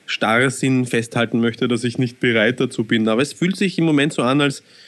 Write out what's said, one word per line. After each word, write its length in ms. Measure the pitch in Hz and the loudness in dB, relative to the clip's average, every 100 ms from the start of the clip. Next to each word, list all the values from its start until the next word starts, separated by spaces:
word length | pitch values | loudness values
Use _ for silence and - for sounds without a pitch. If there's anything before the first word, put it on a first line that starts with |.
Starrsinn 800 | - - 107 113 135 - 135 131 | -10 -4 0 2 0 0 0 0
festhalten 540 | 123 120 113 123 117 120 | 0 -2 -2 -2 -2 0
möchte, 300 | 117 113 127 | 0 0 -2
dass 160 | 120 | 0
ich 120 | 120 117 | -2 -2
nicht 220 | 127 - | -4 -2
bereit 400 | 127 113 107 - | 0 2 2 0
dazu 240 | 127 - | -2 -4
bin. 240 | 110 117 110 | -2 0 2
Aber 160 | 110 | 0
es 100 | 143 | -2
fühlt 240 | - 175 190 | -2 -2 0
sich 220 | 196 175 | -2 0
im 60 | |
Moment 280 | 165 147 139 | 2 2 2
so 100 | - | 0
an, 180 | 123 139 | 0 2
als, 240 | 143 139 - - | 0 -2 -10 -20